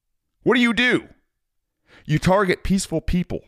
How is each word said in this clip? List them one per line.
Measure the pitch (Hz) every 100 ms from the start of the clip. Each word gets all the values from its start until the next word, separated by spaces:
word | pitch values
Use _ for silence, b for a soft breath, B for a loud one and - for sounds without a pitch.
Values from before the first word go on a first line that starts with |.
| _ _ _ _
What | 160 240
do |
you | 240
do? | 220 247 165 71 _ _ _ _ _ _ _ b b -
You | 151
target | 175 190 190 -
peaceful | - 190 - 160
people. | - 175 175 87